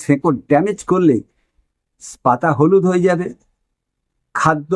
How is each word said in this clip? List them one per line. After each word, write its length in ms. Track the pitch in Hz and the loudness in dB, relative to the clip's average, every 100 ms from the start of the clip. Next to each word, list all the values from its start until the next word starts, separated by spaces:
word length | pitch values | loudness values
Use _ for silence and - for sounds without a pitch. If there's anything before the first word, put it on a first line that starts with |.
শেকড় 320 | - 143 170 127 - | -2 0 0 -4 0
ড্যামেজ 300 | 143 190 202 | 0 0 -6
করলেই 380 | - 180 175 113 - _ _ _ _ _ _ _ - - | -2 0 2 0 -4 _ _ _ _ _ _ _ -20 -4
পাতা 280 | 131 123 165 143 | -2 0 0 0
হলুদ 260 | 156 196 185 | 2 2 2
হয়ে 160 | 180 180 | 0 0
যাবে, 180 | 175 185 247 _ _ _ _ _ _ _ _ _ | -2 -4 -12 _ _ _ _ _ _ _ _ _
খাদ্য 380 | - 156 156 147 | -4 -2 -2 -4